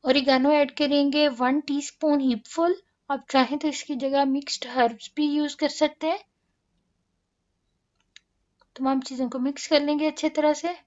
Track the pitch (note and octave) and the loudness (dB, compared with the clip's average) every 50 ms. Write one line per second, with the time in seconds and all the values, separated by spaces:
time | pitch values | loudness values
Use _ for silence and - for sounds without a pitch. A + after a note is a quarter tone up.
0 | _ B3+ C4 C#4+ C4 C#4 C4 C4 B3+ C#4+ D4+ D4 C#4+ C#4 - - D4+ C#4+ C#4+ C#4+ | _ 2 2 2 4 4 4 4 4 4 4 4 2 2 0 -2 0 2 2 2
1 | C#4+ C#4+ C#4 D4 D4+ D4 B3+ A3+ B3+ B3+ C4+ D4 D4 - C#4+ C#4+ C#4+ - - _ | 2 2 2 2 2 2 2 0 0 0 0 0 -2 -2 -4 -4 -4 -8 -10 _
2 | - D4+ D4 D4 C4+ C4 A#3+ A3+ - - - - E4 F4 F#4 F#4+ _ _ _ _ | 0 2 2 4 2 2 0 0 -4 -10 -4 0 0 0 0 -2 _ _ _ _
3 | _ _ C#4+ C4+ C4+ _ - C4+ B3+ B3+ C4+ D4 - D4+ C4+ - - - D4 B3 | _ _ -6 -6 -6 _ 2 2 2 2 -2 -4 -4 -4 -6 -6 -8 -8 -8 -6
4 | C#4 C4+ C4+ C#4 C#4 C4+ C4 C#4 C#4+ - - - - B3 B3 C4 A#3+ A#3 A#3 G#3+ | -4 -2 0 0 2 2 0 -4 -4 -6 -10 -10 -10 -8 -2 0 0 0 0 -6
5 | - - _ - D4+ D4 D4 D4+ D4 D4 C#4+ - D#4 C#4+ D4 - D4+ D4 D4 _ | -18 -14 _ -2 -2 0 0 -2 -2 -4 -4 -4 -4 -4 0 0 -2 -2 -2 _
6 | - D#4 F4 G#4 - _ _ _ _ _ _ _ _ _ _ _ _ _ _ _ | -4 -4 -4 -4 -8 _ _ _ _ _ _ _ _ _ _ _ _ _ _ _
7 | _ _ _ _ _ _ _ _ _ _ _ _ _ _ _ _ _ _ _ _ | _ _ _ _ _ _ _ _ _ _ _ _ _ _ _ _ _ _ _ _
8 | _ _ _ - _ _ _ _ _ _ _ _ _ _ _ - C4 C4 C4+ C4+ | _ _ _ -20 _ _ _ _ _ _ _ _ _ _ _ -4 -2 0 0 -2
9 | B3+ - C4+ B3 C4 A#3+ B3 C4 B3 C#4 C#4+ C#4 - - D#4+ D4 D4 C#4+ D4+ D4 | -2 -6 -6 -6 -6 -4 -4 -4 -4 -4 -4 -6 -4 0 2 2 2 2 0 0
10 | D4+ D#4 D4+ - - D#4 D4+ D4 D4+ D4+ D4+ D4 - E4+ F4 - _ | 0 -2 -2 -2 -4 -2 -2 2 2 2 0 0 -2 -8 -8 -8 _